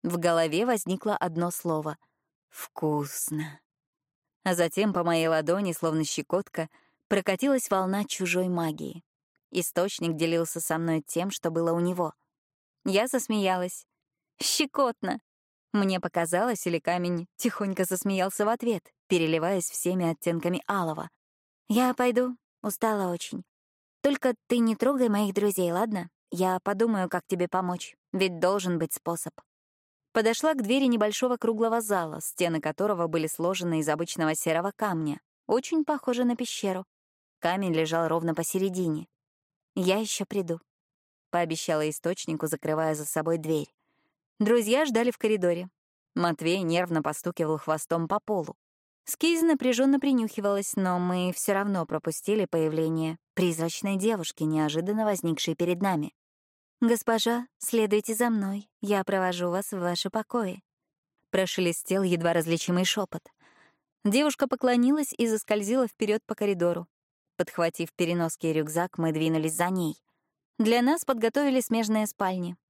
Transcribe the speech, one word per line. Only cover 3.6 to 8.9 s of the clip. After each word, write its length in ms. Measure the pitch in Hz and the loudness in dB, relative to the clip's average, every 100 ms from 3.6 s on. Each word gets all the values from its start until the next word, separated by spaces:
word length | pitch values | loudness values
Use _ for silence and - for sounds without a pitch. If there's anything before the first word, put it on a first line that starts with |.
| _ _ _ _ _ _ _ _ | _ _ _ _ _ _ _ _
А 100 | 190 | -2
затем 380 | 175 170 - 208 | 0 0 2 0
по 100 | 180 | 2
моей 240 | 170 165 160 | 2 2 2
ладони, 460 | 160 156 185 196 | 2 2 0 0
словно 320 | 160 165 160 | -2 0 0
щекотка, 640 | 151 - 147 180 - - 160 _ _ _ _ | -2 -4 -2 -2 -2 -6 -8 _ _ _ _
прокатилась 600 | 202 185 185 277 269 - | 0 2 0 2 0 2
волна 360 | 190 185 196 | 0 0 -2
чужой 440 | 196 - 180 175 185 | -4 -4 -2 0 0
магии. 540 | 175 160 151 143 | 0 -2 -4 -10